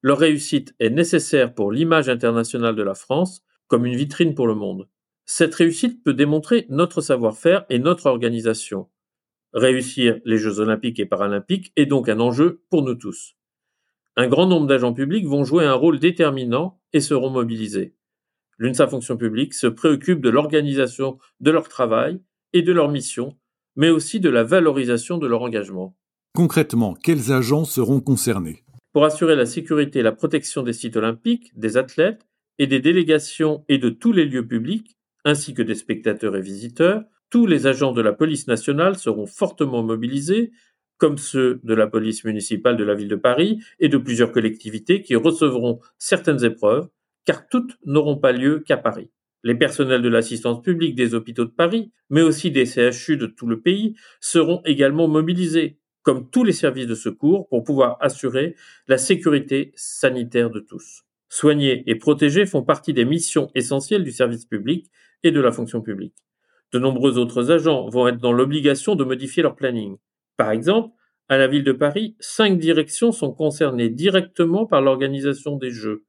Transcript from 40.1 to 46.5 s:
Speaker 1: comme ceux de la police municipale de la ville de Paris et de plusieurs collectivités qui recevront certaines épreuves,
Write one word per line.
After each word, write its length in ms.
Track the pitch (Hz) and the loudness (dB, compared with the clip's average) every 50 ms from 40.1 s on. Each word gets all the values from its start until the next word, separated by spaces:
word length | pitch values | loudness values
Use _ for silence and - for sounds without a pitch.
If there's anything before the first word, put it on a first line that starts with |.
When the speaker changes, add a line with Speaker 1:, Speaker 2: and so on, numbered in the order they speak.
| 135 143 143 160 196 226 240 226 _ _ _ _ _ _ _ _ _ | -4 -4 -2 0 0 0 -2 -4 _ _ _ _ _ _ _ _ _
Speaker 1:
comme 200 | _ - 156 143 | _ 2 2 2
ceux 420 | 143 - - - 135 127 123 123 123 - | -2 -8 -4 -2 0 2 2 0 -2 -2
de 80 | 113 110 | 0 2
la 140 | 110 107 | 2 2
police 360 | 107 - 113 110 110 107 - - | 2 0 -2 -2 -2 -6 -4 -6
municipale 540 | 113 107 104 101 - 113 - - 123 120 | -6 -6 -6 -4 -6 -6 -2 0 0 0
de 80 | 113 104 | 0 0
la 100 | 104 104 | -2 -2
ville 140 | 101 104 101 | -2 -2 -4
de 80 | 107 | -4
Paris 420 | 98 - 123 123 143 175 208 220 220 - - _ _ | 0 2 2 2 4 2 0 0 -6 -8 -18 _ _
et 80 | 160 147 | 0 2
de 80 | 143 | 2
plusieurs 340 | 135 120 123 120 117 120 113 | 0 0 -2 2 2 2 2
collectivités 720 | - 123 110 110 110 - - 110 110 107 - - 180 202 | 2 0 0 0 -4 -6 -12 -12 -12 -12 -8 -6 -6 -6
qui 160 | 196 - 120 | -4 -2 -2
recevront 640 | 117 113 165 165 - 160 147 127 123 120 120 117 120 _ _ _ | 2 2 2 2 2 0 0 0 0 -2 -4 -4 -6 _ _ _
certaines 480 | _ - - 202 185 185 165 147 127 120 | _ -2 -2 -2 0 2 0 0 2 0
épreuves, 420 | 117 | 0